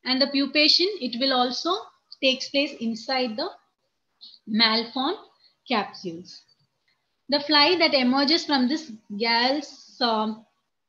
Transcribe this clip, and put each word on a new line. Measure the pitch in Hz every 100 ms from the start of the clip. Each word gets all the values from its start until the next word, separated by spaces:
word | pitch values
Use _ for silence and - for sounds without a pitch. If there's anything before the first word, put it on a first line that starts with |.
And | 247 262
the | 277
pupation, | 269 277 302 302 - 359 427 247
it | 233
will | 269
also | 254 254 254 330 392 - _ _ -
takes | 269 254 -
place | 277 285 -
inside | 226 226 - 262 254 214
the | 349 - _ _ _ _ _ _ - - -
malformed | 214 226 226 226 269 277 427 - _ _ _ -
capsules. | 220 196 - 185 165 185 - _ _ _ _ _ _ _ _ -
The | 285
fly | 294 294 294 359
that | 320
emerges | 269 247 262 277 330
from | - 277 247
this | 311 - 214 _ 202
galls, | 226 233 254 294 285 - - -
um, | 240 220 214 220 _ _ _ _